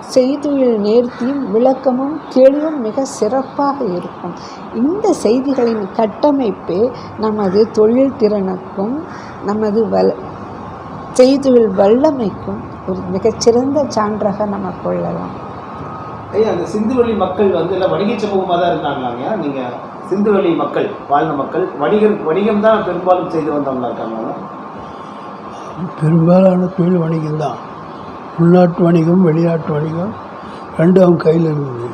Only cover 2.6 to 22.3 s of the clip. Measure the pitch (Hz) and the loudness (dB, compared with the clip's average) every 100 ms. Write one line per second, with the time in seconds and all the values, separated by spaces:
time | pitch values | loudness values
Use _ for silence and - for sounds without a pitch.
2.6 | 311 302 220 214 269 - 214 262 262 - | -2 -2 -4 -4 -4 -2 0 0 -4 -2
3.6 | 285 277 240 180 180 - - 175 - - | -2 0 -2 -4 -6 -10 -12 -12 -14 -14
4.6 | - 226 254 392 440 320 208 247 269 269 | -10 -2 0 2 0 2 2 2 2 0
5.6 | 233 226 190 - 220 208 294 277 240 180 | 0 0 -4 -2 -2 2 0 2 0 -4
6.6 | - 170 240 - - - 220 214 202 190 | -4 0 0 -2 -12 -4 -2 0 0 2
7.6 | 220 - 214 240 269 - 208 208 190 185 | 2 4 4 4 2 2 0 2 -2 -4
8.6 | - - 202 277 349 - - - - 208 | -8 -6 -4 -4 -8 -14 -16 -10 -4 -2
9.6 | 214 208 208 190 190 - - - - - | 0 0 2 2 2 0 -8 -12 -14 -12
10.6 | - - - - - - 254 277 277 247 | -14 -14 -14 -14 -10 4 6 6 4 6
11.6 | 226 190 202 233 311 277 214 - - 202 | 4 4 4 6 4 0 -4 -4 -8 -8
12.6 | - - - 185 190 185 220 - - 226 | -10 -12 -8 -6 -4 0 0 2 2 4
13.6 | 262 285 254 220 208 214 202 190 208 196 | 2 0 0 0 -2 0 -2 -2 -2 -4
14.6 | 190 175 180 180 170 170 90 98 - - | -6 -6 -4 -4 -4 -4 -6 -10 -12 -14
15.6 | - - - - - - - 196 220 175 | -14 -12 -12 -12 -12 -12 -6 0 2 0
16.6 | 160 214 220 262 233 208 185 - 202 175 | -2 -2 0 0 -2 -2 -2 0 0 2
17.6 | 165 185 185 160 208 233 202 196 180 175 | -2 -2 -2 0 -2 -2 -2 -2 0 0
18.6 | 175 160 147 131 123 117 135 220 147 135 | 0 0 -4 -4 -6 -6 -6 -4 -4 -6
19.6 | 123 - - - - 190 208 196 180 156 | -8 -10 -12 -14 -6 -2 2 2 2 0
20.6 | 147 170 139 - - 143 156 143 127 - | -2 -2 -4 -6 0 0 2 -2 -4 -2
21.6 | - - 147 214 214 196 151 | -4 -2 0 4 4 2 0